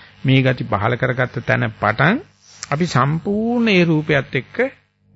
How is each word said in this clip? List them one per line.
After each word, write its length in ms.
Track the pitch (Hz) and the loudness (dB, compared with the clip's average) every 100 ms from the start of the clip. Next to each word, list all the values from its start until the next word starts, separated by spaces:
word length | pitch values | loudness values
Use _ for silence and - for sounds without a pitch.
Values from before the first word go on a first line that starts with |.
| - - | -20 -6
මේ 220 | 135 131 | 2 4
ගති 220 | 131 123 | 2 -2
පහල 300 | 113 101 113 123 | -2 -2 0 0
කරගත්ත 460 | 127 127 127 127 | -2 -2 -4 -4
තැන 240 | - 120 117 | -2 -2 -2
පටන් 500 | - 104 113 151 262 - _ _ - | -2 -2 2 2 0 -4 _ _ -20
අපි 240 | - 147 175 | -8 -4 0
සම්පූර්ණ 840 | 127 139 160 202 208 226 240 226 | 0 0 -2 -2 -2 -2 0 2
ඒ 140 | 185 | 4
රූපයත් 500 | 170 156 156 143 135 | 4 2 2 -2 -2
එක්ක 220 | 135 - - 262 - _ _ _ | -6 -6 -4 -4 -4 _ _ _